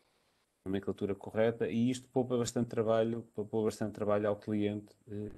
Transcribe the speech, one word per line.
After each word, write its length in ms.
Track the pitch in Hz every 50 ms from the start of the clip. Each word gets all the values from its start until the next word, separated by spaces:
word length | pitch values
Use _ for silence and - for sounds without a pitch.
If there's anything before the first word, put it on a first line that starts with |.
| _ _ _ _ _ _ _ _ _ _ _ _ -
nomenclatura 480 | 95 95 98 - - 95 - 107 98 98
correta, 560 | - - - - 107 110 117 117 117 117 90
e 220 | 90 117 117 123
isto 180 | 127 127 - -
poupa 260 | - 135 123 120 127
bastante 340 | 120 117 117 - 131 117 120
trabalho, 520 | - - 110 110 113 113 113 113 113 117 110 - -
poupa 260 | - 104 104 - 113
bastante 320 | 107 107 107 - 110 107 104
trabalho 340 | 104 107 101 104 104 104 104
ao 80 | 104
cliente, 600 | 101 - - 107 104 104 101 104 104 104 - - _ _ -
eh, 240 | 104 104 104 104 -